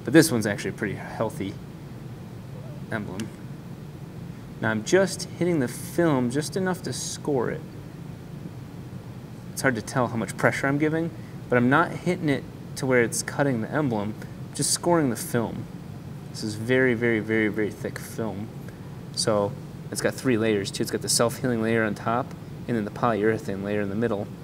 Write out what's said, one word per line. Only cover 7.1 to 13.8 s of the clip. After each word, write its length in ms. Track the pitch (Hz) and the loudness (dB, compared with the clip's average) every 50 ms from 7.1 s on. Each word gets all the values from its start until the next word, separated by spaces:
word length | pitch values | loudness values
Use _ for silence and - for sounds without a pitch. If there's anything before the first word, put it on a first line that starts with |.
| - - - - 147 131 110 95 | -8 -6 -2 0 2 2 2 0
it. 120 | - - - - - - - - - - - - - - - - - - - - - - - - - - - - - - - - - - - - - - - - - | -2 -4 -8 -10 -12 -12 -14 -12 -12 -12 -12 -12 -12 -12 -12 -12 -12 -12 -12 -12 -12 -12 -12 -12 -12 -12 -12 -12 -12 -12 -12 -12 -12 -12 -12 -12 -14 -14 -12 -10 -8
It's 80 | - | 2
hard 140 | - 135 127 | 2 2 2
to 60 | 113 104 | 2 -4
tell 240 | - - 135 123 110 | -2 0 2 2 2
how 80 | 113 | 2
much 200 | 113 104 95 - - | -2 -2 -2 -2 2
pressure 280 | - 123 113 - - | 4 4 4 4 0
I'm 140 | 139 139 143 | 2 2 2
giving, 320 | 151 156 156 160 165 165 - - - - - - - - | 2 2 2 2 -2 -2 -4 -8 -12 -12 -12 -12 -2 2
but 80 | 123 | 4
I'm 140 | 123 120 123 | 6 6 8
not 220 | 135 156 170 - | 6 6 6 4
hitting 380 | - 143 - 175 180 175 175 151 | 0 -4 0 0 0 0 2 0
it 140 | 139 - - - - - - - - - | 0 0 -2 -8 -12 -12 -12 -10 -6 -4
to 100 | - 131 | 2 4
where 160 | 127 123 117 | 6 6 6
it's 180 | 113 - - | 6 2 -2
cutting 400 | - - - - 143 139 131 113 | -4 -4 0 2 2 2 2 0
the 80 | 110 - | -2 0
emblem, 460 | - 139 | 0 0